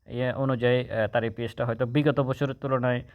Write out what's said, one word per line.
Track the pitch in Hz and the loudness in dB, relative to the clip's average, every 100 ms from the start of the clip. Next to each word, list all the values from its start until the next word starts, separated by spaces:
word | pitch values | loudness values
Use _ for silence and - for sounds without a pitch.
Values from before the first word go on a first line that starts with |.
| - | -10
ইয়ে | 120 127 | -4 -2
অনুযায়ী, | 127 135 123 123 127 120 | 0 -2 2 4 2 0
আহ, | 113 107 | -2 0
তার | 120 | 0
ইপিএসটা | 113 110 117 - 117 | -2 -4 -6 -4 -4
হয়তো | 113 123 | -2 0
বিগত | 135 151 139 | 2 2 2
বছরের | 131 131 139 131 | 0 -2 -2 -4
তুলনায় | 135 131 123 123 120 | -2 0 2 0 -4